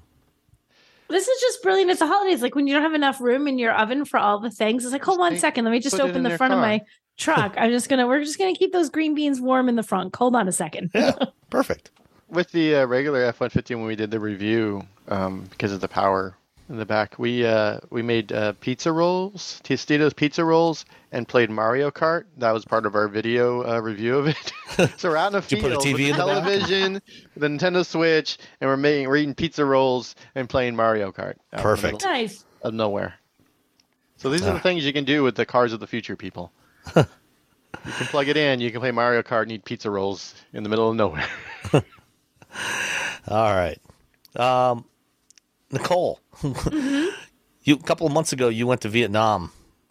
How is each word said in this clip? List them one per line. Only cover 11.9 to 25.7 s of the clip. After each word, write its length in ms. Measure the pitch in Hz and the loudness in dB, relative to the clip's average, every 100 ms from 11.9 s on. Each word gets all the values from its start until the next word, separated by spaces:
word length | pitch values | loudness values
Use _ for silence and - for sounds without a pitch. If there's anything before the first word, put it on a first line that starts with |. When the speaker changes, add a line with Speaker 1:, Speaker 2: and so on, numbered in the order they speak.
| _ _ _ _ | _ _ _ _
Speaker 2:
With 200 | 165 170 | -4 -2
the, 240 | 170 156 147 | 0 2 4
uh, 100 | 131 | 2
regular 360 | 127 143 135 | 2 0 0
F 180 | 123 - | 0 0
one 100 | 123 | -2
fifty, 240 | 131 - | -2 -4
when 100 | 117 110 | -4 -4
we 100 | 107 | -4
did 140 | 107 | -4
the 80 | 110 | -2
review, 640 | 107 98 104 113 107 101 92 _ - | -4 -4 0 2 0 -2 -8 _ -6
um, 360 | 98 95 95 95 | -4 -2 -6 -12
because 220 | - 107 | -4 -4
of 80 | 98 | -2
the 60 | 95 | -4
power 480 | - 98 95 95 - _ _ - | 0 0 0 -2 -10 _ _ -14
in 80 | 117 | -10
the 80 | 107 | -2
back, 320 | 107 104 - | -2 -2 -4
we, 260 | 120 120 | -4 0
uh, 340 | 117 110 107 110 - | 2 2 2 -2 -6
we 100 | 120 | -6
made, 320 | 117 113 - | 0 0 0
uh, 220 | 113 104 | -2 -2
pizza 360 | 101 - 127 165 | -4 -6 -4 -2
rolls, 680 | 160 175 180 190 190 - - | 0 0 0 -4 -10 -14 -12
Tostitos 520 | - 135 - 147 151 - | -4 -4 0 2 2 2
pizza 260 | 147 - | 0 0
rolls, 440 | 165 165 165 151 - - _ | 2 4 2 0 -10 -20 _
and 160 | 131 113 | -8 0
played 220 | 127 113 | 2 2
Mario 400 | 107 110 127 143 | 2 0 0 -2
Kart. 340 | - 160 170 - 131 | 0 0 0 -6 -2
That 140 | 120 | 0
was 120 | 113 | 0
part 220 | - 113 107 | 0 0 0
of 80 | |
our 120 | 104 107 | 0 0
video, 560 | 104 113 120 123 123 120 | 0 0 2 2 0 -2
uh, 120 | 117 | -2
review 360 | 110 101 113 135 | -4 -4 -2 0
of 100 | 143 | 0
it. 240 | 147 - - | -2 -6 -14
<laughs> 40 | - - 170 - | -6 0 0 0
So 120 | 180 | -2
we're 60 | 156 | 0
out 100 | 190 | 0
in 60 | |
the 60 | 202 - | -2 -2
Speaker 3:
Did 60 | |
you 100 | 117 | -2
put 80 | 131 | 0